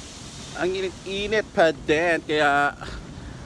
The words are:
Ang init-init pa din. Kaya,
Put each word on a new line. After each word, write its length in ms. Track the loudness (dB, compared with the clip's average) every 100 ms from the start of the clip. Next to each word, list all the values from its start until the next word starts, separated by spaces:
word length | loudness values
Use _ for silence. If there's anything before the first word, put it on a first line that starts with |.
| -14 -16 -16 -14 -10 -4
Ang 140 | -2
init-init 760 | -2 -4 -6 -8 -4 0 0 0
pa 180 | 4 4
din. 480 | 4 2 2 4 2
Kaya, 480 | 2 2 4 4 2 0 -10 -12 -12 -14 -14 -14